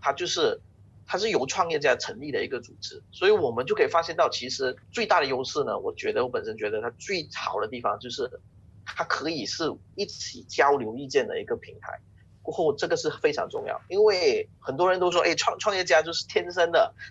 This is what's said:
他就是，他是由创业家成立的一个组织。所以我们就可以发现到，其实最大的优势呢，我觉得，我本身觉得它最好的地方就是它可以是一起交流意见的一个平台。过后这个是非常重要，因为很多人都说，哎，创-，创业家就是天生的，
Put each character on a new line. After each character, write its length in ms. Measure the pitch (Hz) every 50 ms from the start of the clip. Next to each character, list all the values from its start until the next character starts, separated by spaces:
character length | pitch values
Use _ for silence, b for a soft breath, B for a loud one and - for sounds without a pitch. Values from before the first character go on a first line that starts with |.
他 100 | - 139
就 140 | 135 - 180
是， 340 | 165 - 359 156 117 104 - - - _ _ - - _ - -
他 140 | - - 185
是 100 | 202 226
由 160 | 233 208 156
创 240 | 131 - 196 180 170
业 80 | 165 151
家 180 | 139 143 123
成 240 | 120 - - 92 113
立 100 | 139 151
的 120 | 127 107 -
一 40 | -
个 120 | 135 120
组 140 | - - - -
织。 220 | - - - - - _
所 160 | - - 185 190
以 40 |
我 200 | 214 202 165 127
们 160 | 117 113 131 -
就 80 | 214
可 80 | 220 -
以 40 | -
发 140 | - 170
现 140 | 170 - 165
到， 120 | 165 165 135
其 180 | - - 123 123
实 260 | 120 - 135 131 127 - - -
最 140 | - - -
大 140 | 214 202 175
的 80 | 147 131
优 160 | 131 123 131
势 200 | - - 156 135
呢， 140 | 113 104 95
我 160 | - 104 -
觉 180 | - - -
得， 120 | - - -
我 60 | 101
本 140 | - 120 -
身 140 | 110 110 110
觉 140 | 107 104
得 100 | 107 107
它 80 | 110 120 117 -
最 300 | - - 202 180 151 - -
好 260 | - - - - -
的 60 | 139 -
地 140 | 127 120
方 180 | 120 107 104 107
就 100 | - 123
是 320 | 120 - - - - - - - _ - - - - - -
它 200 | - - - 170
可 260 | - - - 139 156
以 160 | 165 147 104
是 260 | - - - 170 147 - - - - -
一 120 | - 202 -
起 340 | - - - - - 120 - -
交 260 | - - 147 139 143
流 220 | 139 120 107 110 127
意 100 | 143 131
见 200 | - 139 123 107
的 120 | 90 87
一 60 | 101
个 100 | - 80
平 240 | - - - - -
台。 200 | - - - - - _ _ b b _ _ _ -
过 80 | - -
后 220 | - 330 156 143
这 140 | - - 175
个 80 | 170 156
是 120 | - 151
非 220 | 156 - - 156
常 160 | - - - -
重 180 | - 117 117
要， 160 | - 104 - - -
因 160 | 175 196 214
为 460 | 214 202 180 175 147 120 107 - - - _
很 160 | - - -
多 160 | - - -
人 80 | - 185
都 100 | 180 180
说， 120 | 170 175
哎， 120 | - 170 165
创-， 240 | 151 - - - -
创 140 | - 214 202
业 80 | 190 180
家 160 | 165 170 160
就 100 | 156 165
是 160 | 165 - - -
天 240 | - - 175 175
生 220 | 175 180 170 165 170
的， 200 | 156 107 - - B B B